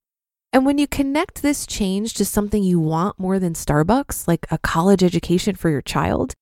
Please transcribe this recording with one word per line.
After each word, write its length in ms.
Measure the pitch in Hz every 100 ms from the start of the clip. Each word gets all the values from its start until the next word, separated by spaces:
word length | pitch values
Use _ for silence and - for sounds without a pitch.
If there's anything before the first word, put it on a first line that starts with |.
| _ _ _ _ _
And 140 | 254 262
when 140 | 285
you 80 | 285
connect 560 | - 269 294 370 -
this 240 | 285 285 -
change 480 | - 190 190 220 -
to 100 | 196
something 380 | - 208 214
you 160 | 190 175
want 400 | 156 160 185 -
more 180 | 185 190
than 160 | 180
Starbucks, 760 | 165 - 147 160 254 285 - -
like 200 | 165 -
a 80 | 156
college 460 | - 165 185 190
education 500 | 180 170 - 175 - 185
for 140 | 165
your 140 | 143
child, 500 | - 147 170 - 262 -